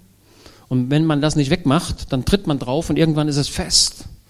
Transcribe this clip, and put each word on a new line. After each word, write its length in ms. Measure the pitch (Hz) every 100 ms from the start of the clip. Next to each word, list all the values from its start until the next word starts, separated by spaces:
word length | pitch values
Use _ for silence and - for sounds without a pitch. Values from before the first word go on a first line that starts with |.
| _ _ _ - - - -
und 220 | 127 123
wenn 160 | 147 160
man 160 | 147
das 140 | 151 151
nicht 160 | 135
wegmacht, 600 | 160 135 156 - - -
dann 140 | 131 -
tritt 220 | 196 165
man 120 | 139
drauf 300 | 120 147 165
und 80 | 147
irgendwann 300 | 165 151 151
ist 100 | 143
es 100 | 135
fest. 580 | - 175 - - - - -